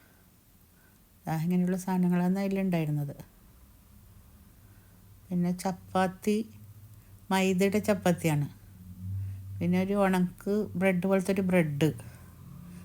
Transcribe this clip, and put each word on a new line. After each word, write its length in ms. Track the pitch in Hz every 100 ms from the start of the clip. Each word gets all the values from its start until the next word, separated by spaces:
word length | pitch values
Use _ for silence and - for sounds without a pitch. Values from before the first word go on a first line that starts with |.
| - _ _ _ _ - _ _ - - _ _
ദാ 100 | 160 160
ഇങ്ങനെയുള്ള 340 | 170 180 180 185
സാധനങ്ങളാണ് 540 | 185 180 180 175 180 190
അതിലുണ്ടായിരുന്നത്. 760 | 196 196 190 170 151 147 143 - - - - - - - - - - - - - - - - - - - - -
പിന്നെ 260 | - 180 175 180
ചപ്പാത്തി, 720 | 196 180 - 185 185 185 214 214 - - - - - - - - -
മൈദയുടെ 480 | 190 190 185 196 208 208
ചപ്പാത്തിയാണ്. 580 | 202 185 175 165 147 139 - - - - - - - - - - -
പിന്നെ 200 | 170 185 190
ഒരു 80 | 202
ഉണക്ക് 500 | 190 185 180 - 196 208 - 175
ബ്രെഡ് 260 | 190 180 190
പോലത്തെ 220 | 190 185 196
ഒരു 80 | 190
ബ്രെഡ്. 400 | 180 156 143 156 - - - - - - - - -